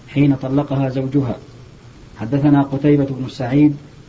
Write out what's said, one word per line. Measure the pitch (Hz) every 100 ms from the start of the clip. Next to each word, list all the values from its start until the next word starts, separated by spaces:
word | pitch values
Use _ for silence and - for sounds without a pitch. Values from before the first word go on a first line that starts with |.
| -
حين | 139 143 135
طلقها | 131 139 143 135 135
زوجها. | 127 131 143 123 98 - - - - - - - -
حدثنا | 110 139 147 143
قتيبة | 139 135 151 143 135
بن | 131 127
سعيد | - 123 143 147 143 - -